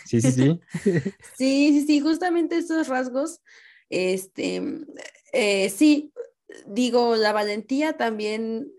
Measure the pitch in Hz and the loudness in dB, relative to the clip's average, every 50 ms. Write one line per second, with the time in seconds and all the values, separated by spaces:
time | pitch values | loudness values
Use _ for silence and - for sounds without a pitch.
0 | - - - 117 117 131 127 127 131 143 165 170 _ _ - 175 - 208 175 156 | -10 -2 0 2 2 2 2 4 4 2 2 0 _ _ -10 -4 -2 0 0 0
1 | - 196 - _ - - - - 254 269 269 277 285 302 285 294 285 294 302 285 | -2 -4 -10 _ -20 -20 -8 -2 0 0 2 4 4 4 4 4 4 4 2 2
2 | 285 320 320 294 359 359 339 339 320 - 339 339 330 - 320 320 311 - 262 254 | 4 2 0 0 0 0 0 0 0 0 -2 -2 -2 -2 -2 -2 -2 -2 -2 -4
3 | 254 254 240 269 294 330 330 - _ _ - - - - _ _ _ - - 175 | -4 -2 -4 -4 -4 -4 -8 -14 _ _ -20 -20 -20 -20 _ _ _ -6 -4 -2
4 | 185 185 190 190 190 - _ - - 180 185 180 185 190 - - - - - - | 0 0 -2 -2 -4 -10 _ -6 -6 -4 -4 -4 -6 -6 -8 -10 -12 -16 -18 -18
5 | - - _ _ _ - - - 214 202 202 196 190 196 190 - 302 302 294 285 | -20 -20 _ _ _ -4 -2 0 0 2 2 2 0 -2 2 4 6 6 6 4
6 | 302 - _ 494 480 - _ _ _ _ - - - - 202 226 254 240 226 247 | 0 -8 _ -16 -16 -16 _ _ _ _ -20 -20 -16 -8 -2 -2 0 2 2 2
7 | 240 233 226 220 214 208 208 214 208 208 208 220 214 - 269 277 302 320 302 311 | 2 4 2 2 2 2 2 0 0 -2 -4 -6 -4 -4 -2 -2 0 -2 -2 -2
8 | 240 226 220 214 214 208 214 220 226 226 226 226 285 - - | -4 -4 -4 -4 -4 -4 -4 -4 -6 -6 -6 -8 -8 -12 -16